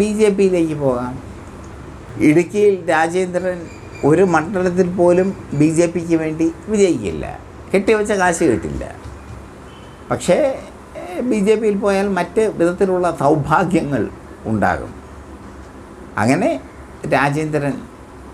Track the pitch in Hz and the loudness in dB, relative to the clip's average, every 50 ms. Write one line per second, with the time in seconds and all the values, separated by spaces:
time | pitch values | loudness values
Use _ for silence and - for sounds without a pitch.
0 | 202 214 208 208 220 208 196 196 202 190 185 175 165 160 156 147 143 135 127 123 | 2 0 2 2 2 4 4 4 4 4 4 2 2 0 0 0 0 0 0 0
1 | 123 123 127 135 - - - - - - - - - - - - - - - - | -2 -6 -8 -10 -12 -14 -16 -16 -16 -18 -18 -18 -16 -16 -16 -16 -16 -16 -16 -16
2 | - - - - - 151 151 170 175 165 180 208 208 208 196 180 170 165 165 156 | -16 -14 -4 2 4 4 6 6 4 2 2 2 4 4 4 2 0 0 2 2
3 | 160 170 170 185 185 180 175 180 180 185 180 175 165 156 - - - - - - | 2 2 0 0 -2 -2 -2 -2 -2 -2 -4 -6 -8 -14 -16 -18 -18 -16 -8 0
4 | - 139 151 170 196 190 165 151 156 165 208 185 180 185 175 180 185 175 175 185 | 2 4 4 6 6 4 4 2 2 0 -2 0 0 0 2 2 0 0 2 2
5 | 175 175 175 175 185 196 190 - - - - 143 151 156 160 156 170 170 170 185 | 4 4 6 4 2 0 -2 -6 -8 -4 0 2 2 4 4 4 2 2 2 -2
6 | 165 170 165 160 160 156 156 156 165 165 165 - - - 214 208 202 185 160 123 | -2 0 0 0 0 0 -2 0 0 -2 -2 -4 -6 -2 2 4 4 4 2 0
7 | 104 92 80 76 64 53 - - - - - - - - - 190 202 - 220 214 | -2 -4 -6 -6 -6 -8 -10 -12 -14 -18 -18 -18 -6 -2 0 0 2 4 2 2
8 | 208 208 214 196 180 180 170 175 180 156 117 95 80 78 69 65 64 - - - | 2 0 0 2 2 2 2 2 2 2 2 2 0 -4 -6 -8 -8 -10 -12 -14
9 | - - - - - - - - - - - - - - - - - - - - | -16 -16 -16 -16 -16 -16 -16 -16 -16 -18 -18 -20 -20 -20 -20 -20 -20 -20 -20 -12
10 | - - 127 120 - - 180 - 311 269 262 - - - - - - - - - | -6 -4 -4 -2 2 2 2 2 2 0 -2 -4 -8 -14 -18 -20 -20 -18 -16 -14
11 | - 175 180 330 240 247 226 214 190 202 220 214 233 214 202 196 202 202 196 196 | -12 -10 -8 -6 -4 -2 0 2 2 2 2 2 2 0 0 0 0 0 0 0
12 | 196 208 196 180 175 175 - 220 220 208 156 147 170 170 180 185 202 190 185 180 | 0 0 -2 -2 -2 -2 0 0 0 0 0 0 0 0 2 2 0 0 2 2
13 | 180 175 170 175 - 143 156 151 139 139 160 170 196 160 - - - 143 143 120 | 0 0 0 2 2 2 4 2 2 2 2 2 2 2 0 0 0 0 -2 -2
14 | 98 - - - - - - - - 113 110 107 95 92 87 71 60 50 - - | -2 -4 -6 -12 -18 -20 -18 -12 -6 -4 -2 0 0 0 0 -2 -4 -10 -14 -16
15 | - - - - - - - - - - - - - - - - - - - - | -18 -18 -18 -18 -18 -18 -18 -18 -18 -18 -18 -18 -20 -20 -20 -20 -20 -20 -20 -20
16 | - - - - 104 117 135 165 202 320 320 277 - - - - - - - - | -18 -10 -6 -2 0 0 2 2 0 0 -2 -4 -6 -12 -18 -20 -20 -20 -16 -12
17 | - 151 147 131 135 143 143 151 156 156 151 147 143 143 127 - - - - - | -6 -2 0 2 2 2 0 -2 -2 -2 -2 -2 -2 -2 -4 -6 -8 -14 -18 -20
18 | - - - - - - | -20 -20 -20 -20 -20 -18